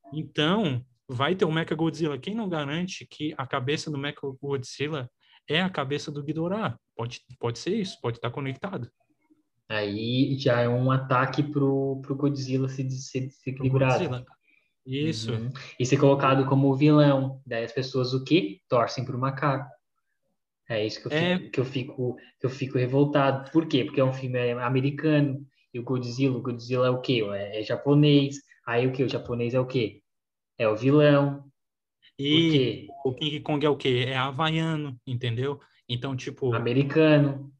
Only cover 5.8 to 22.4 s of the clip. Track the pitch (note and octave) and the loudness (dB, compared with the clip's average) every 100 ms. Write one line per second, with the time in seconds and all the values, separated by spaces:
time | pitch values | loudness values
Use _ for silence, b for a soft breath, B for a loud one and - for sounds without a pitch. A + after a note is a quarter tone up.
5.8 | C3+ D3 D3+ C#3+ C#3+ D#3 E3+ G3+ F#3+ A#2 | -4 -4 -6 -8 -6 -4 -4 -2 -4 -6
6.8 | _ - A#2 - _ - A#2 A#2 - A3 | _ -10 -10 -10 _ -6 -6 -4 -4 -4
7.8 | F#3+ - B2 A#2 B2 D3 C3+ C3 F#3+ F#3+ | -4 -6 -8 -4 -6 -6 -8 -8 -8 -8
8.8 | A#2+ _ _ _ _ _ _ _ _ G#2+ | -12 _ _ _ _ _ _ _ _ -4
9.8 | G#2 G#2 A2+ B2+ C#3 C3+ C3 A#2+ A#2+ B2 | -2 -4 -2 0 0 2 2 2 2 2
10.8 | B2+ C3 - B2+ C3 - D3 C#3+ C3+ C3+ | 2 2 2 2 2 0 -2 0 2 2
11.8 | C3+ C3+ - C3 C#3+ C3+ B2+ C3 C3 - | -2 -4 -6 -2 -2 -2 -2 -2 -2 -4
12.8 | C3 C3 - C3 C3 _ - C3 C3+ C3 | -6 -6 -6 -6 -8 _ -10 -2 2 4
13.8 | C3 A#2+ C#3+ B2 - _ _ _ _ _ | 4 2 0 -4 -10 _ _ _ _ _
14.8 | C3 C3+ D#3 D#3+ A2+ A2+ A#2+ B B B | -8 -4 -2 -4 -4 -4 -4 B B B
15.8 | B2+ C3+ C#3 C#3 C3+ C3+ C3+ C#3 C#3 C3+ | 2 6 6 6 4 4 4 4 4 4
16.8 | D3+ D3+ D3 C3+ C3 - - A#2 A#2 C3+ | 6 8 6 4 0 -6 -8 -6 -4 -6
17.8 | B2+ C3 B2 C3 C3 D#3+ - - _ B2+ | -4 -2 0 -2 2 2 2 -10 _ 0
18.8 | A2+ - A#2+ B2 C3+ C3+ D3 C3 - - | 0 -4 -6 -4 -4 -2 -2 -2 -6 -18
19.8 | _ _ _ _ _ _ _ _ _ A2+ | _ _ _ _ _ _ _ _ _ -4
20.8 | A2 - A#2+ D3+ F3 F3+ - - B2+ C3 | -4 -6 -4 -2 0 -2 -4 -4 -4 -6
21.8 | - - B2 - B B | -8 -6 -6 -6 B B